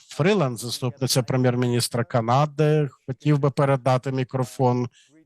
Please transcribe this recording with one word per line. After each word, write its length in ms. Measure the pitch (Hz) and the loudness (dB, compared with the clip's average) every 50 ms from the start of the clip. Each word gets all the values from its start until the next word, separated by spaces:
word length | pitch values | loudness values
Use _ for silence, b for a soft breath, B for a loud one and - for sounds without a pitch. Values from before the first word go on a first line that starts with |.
| - _ | -14 _
Фріланд, 500 | - - 175 180 214 202 156 131 120 107 | -4 0 2 2 2 2 2 -2 -2 -6
заступниця 680 | 117 120 107 - - 123 - - 135 123 - 135 123 | -8 -8 -8 -4 -6 -6 -4 -4 -4 -2 0 0 0
прем'єр-міністра 800 | - 131 127 127 127 120 120 127 123 120 120 117 - - 120 120 | 0 0 0 2 2 2 2 0 0 0 0 -2 -2 -2 -4 -6
Канади, 840 | - - 123 113 113 120 135 147 151 143 139 156 151 151 151 151 135 - _ _ - | -2 -2 -2 0 2 2 2 2 0 0 0 2 2 2 2 0 -2 -6 _ _ -12
хотів 320 | 131 - - 147 151 143 | -12 -4 0 0 0 2
би 120 | 139 143 | 2 0
передати 600 | 123 - 147 135 139 131 120 135 131 127 - 139 | 0 0 2 2 2 0 2 0 0 0 0 -2
мікрофон 760 | 131 131 127 - - 131 127 - - - 135 127 123 123 123 120 b b b b 147 160 _ | -4 -4 -4 -4 -4 -4 -4 -4 -2 0 0 2 2 0 -2 -6 b b b b _ -20 _